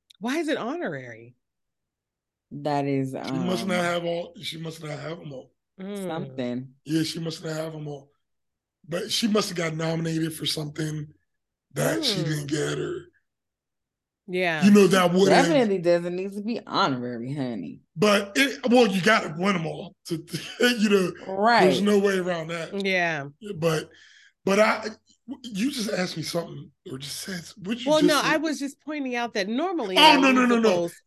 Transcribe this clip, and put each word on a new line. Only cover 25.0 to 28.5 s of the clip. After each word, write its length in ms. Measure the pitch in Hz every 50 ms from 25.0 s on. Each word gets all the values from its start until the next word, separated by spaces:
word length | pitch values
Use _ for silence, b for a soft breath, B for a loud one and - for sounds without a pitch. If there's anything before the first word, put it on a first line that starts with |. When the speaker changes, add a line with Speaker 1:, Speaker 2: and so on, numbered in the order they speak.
| _ _ _ _ _ 233 277 - -
Speaker 3:
you 260 | 247 208 185 226 294
just 220 | 294 254 196 220
asked 260 | 196 175 185 - - 165
me 60 | 147
something, 480 | - - 170 - 147 147 139 147 - _ _ - 190
or 60 | 131 131
just 200 | 143 143 - -
said, 220 | - 202 185 175 151 - - - 165
what 140 | 190 240 240
you 140 | 247 277
Speaker 1:
Well, 100 | 302 311
Speaker 3:
just 60 | 302 -
Speaker 1:
no, 120 | 302 269
Speaker 3:
said? 140 | 214 262 311
Speaker 1:
I 40 | 311
was 200 | 302 320